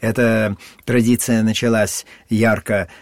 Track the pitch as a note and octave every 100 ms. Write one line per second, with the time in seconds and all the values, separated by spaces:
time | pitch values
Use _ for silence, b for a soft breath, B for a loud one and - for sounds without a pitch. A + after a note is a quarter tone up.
0 | A2 A#2 A#2+ A2 G#2+ G2+ B B - B2
1 | A#2 A#2+ - A#2 A2 G#2+ A#2+ A2+ G2+ -
2 | - B B A2 A2+ G2+ - G#2 F2+ B